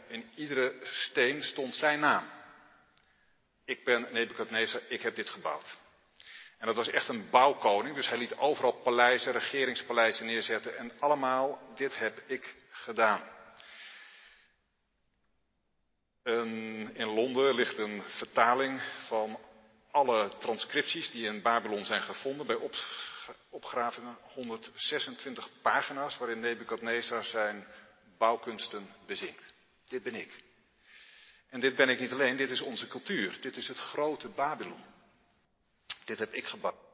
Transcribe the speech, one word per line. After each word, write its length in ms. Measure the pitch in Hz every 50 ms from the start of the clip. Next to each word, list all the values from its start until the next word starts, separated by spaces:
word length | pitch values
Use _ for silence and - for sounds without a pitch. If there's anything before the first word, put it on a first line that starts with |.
| - -
in 220 | 117 113 117 - -
iedere 400 | 156 151 143 139 131 127 127 - -
steen 600 | - - - - - - - 135 123 131 143 147
stond 320 | 131 - - 151 131 123 -
zijn 260 | - 156 151 147 147
naam. 300 | 151 143 110 90 85 - - - - - - - - - _ _ _ _ _ _ _ _ _ _ _ _ _ _ _ _ _ _ _
"Ik 200 | 135 127 - -
ben 280 | 131 120 117 120 -
Nebukadnezar, 680 | 120 113 117 110 - 113 110 110 113 113 113 107 - 123 - -
ik 140 | 123 -
heb 120 | - 107 -
dit 160 | 113 104 -
gebouwd." 480 | - 92 - 80 76 - - - - - - _ _ _ _ _ _ - - - - - - - - -
En 80 | 110
dat 100 | 113 107
was 120 | 117 - -
echt 200 | - 151 - -
een 220 | 123 110 95 -
bouwkoning, 640 | 131 127 135 143 131 - 135 110 101 104 113 147 147
dus 120 | 139 123 -
hij 100 | 120 117
liet 180 | 120 113 -
overal 360 | - 135 151 139 - 131 123
paleizen, 600 | - - - 127 120 123 123 123 127 117 - 135
regeringspaleizen 920 | 120 113 - - - 139 131 127 120 - - - 120 117 113 110 104 - 113
neerzetten 500 | 113 117 113 101 - 113 104 - 117 -
en 240 | - 120 120 - -
allemaal, 720 | 143 147 147 139 131 131 131 131 135 143 139 - - - -
"Dit 240 | - 135 131 - -
heb 240 | 113 110 - - -
ik 280 | - 131 127 - - - - - -
gedaan." 680 | - - - - 113 - 226 107 101 90 - - - - - - - - - - - - - - - - - - - - - - - - _ _ _ _ _ _ _ _ _ _ _ _ _ _ _ _ _ _ _ _ _ _ _ _ _ _ _ _ _ _ _ _ _ _ _ _ - 120
Een, 640 | 113 117 117 113 113 110 110 110 110 110 107 110 -
in 120 | - 113
Londen 480 | 110 107 110 123 131 123 131 135 139 120
ligt 240 | 120 117 - - 110
een 240 | 107 104 104 101
vertaling 760 | - - - - - - - 127 113 120 123 131 135 135 135 127 117 - - - -
van 320 | - 117 110 107 110 110 - - - - - - - _ _ _ _
alle 460 | - 143 139 123 117 107 101 98 - -
transcripties 720 | - 123 110 101 - - - 143 - - - 165 151 -
die 160 | - 117 113
in 160 | 107 107 104
Babylon 420 | - 117 117 117 107 107 104 101 98
zijn 180 | - 107 98
gevonden 440 | - - 95 - - 135 139 147 143
bij 100 | 120 110
op-, 280 | 113 147 - - - - - - - - - - - - - 120 - _ _
opgravingen, 680 | - - - - - 123 120 120 - 123 120 123 117 -
honderdzesentwintig 1300 | - - - 135 123 117 113 110 - - - - - - 151 135 - 135 123 - - 135 120 113 - - - -
pagina's 560 | - 113 113 139 - - 139 139 143 - - -
waarin 220 | 123 117 113 113
Nebukadnezar 840 | 117 117 117 107 - - 117 107 117 117 117 120 113 - 120 113 104
zijn 420 | - - 110 107 104 104 101 95 - - - - - - _ _ _ _ -
bouwkunsten 760 | 113 113 117 107 - 117 110 101 - - 107 101 98 92 - - -
bezingt. 460 | - 98 - 98 - - - - - - _ _ _ _ _ _ -
"Dit 140 | 127 123
ben 120 | - 127 113
ik. 300 | 98 - - - - - _ _ _ _ _ _ _ _ - - - - - - - - - - _ _ _
En 120 | 131 123
dit 160 | 127 135 127
ben 120 | - 135 131
ik 120 | 123 110
niet 120 | 127 107
alleen, 240 | 127 135 139 123 131
dit 140 | 135 135 123
is 100 | 127 -
onze 280 | - 135 113 104 - -
cultuur. 520 | - 123 - - 196 135 98 87 - -
Dit 160 | - 131 -
is 120 | 120 - -
het 100 | 127 -
grote 500 | - - - 147 147 156 143 - - 113
Babylon. 560 | - 135 139 151 151 110 101 87 - - - - - _ _ _ _ _ _ _ _ _ _ _ _ _ _ _ _ _ _ - - - -
Dit 140 | - 110 104
heb 140 | 110 -
ik 120 | - - -
gebouwd." 420 | - - 107 - 90 - - - -